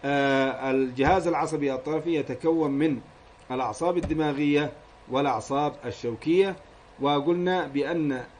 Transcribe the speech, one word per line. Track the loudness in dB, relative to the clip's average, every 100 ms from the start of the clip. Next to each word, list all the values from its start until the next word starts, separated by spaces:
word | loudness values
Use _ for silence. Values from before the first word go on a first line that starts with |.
آه، | 0 0 2 2 0 -2 0
الجهاز | 0 0 2 4 4 2
العصبي | 0 -2 -2 -2
الطرفي | -2 -4 -4 0
يتكون | -2 -2 -2 0 2 0
من | 2 0 0 -8 -20 -20 -20 -8
الأعصاب | -4 -4 -2 -2 -2
الدماغية | -2 0 0 2 2 2 2 -6 -20 -20 -4
والأعصاب | 0 0 0 -2 -2 -2 -4
الشوكية، | -10 -6 -6 -4 2 4 4 0 -14 -20 -20 -4
وقلنا | 0 2 2 0 2 0 -2
بأن | -2 -2 0 0 -2 -8 -18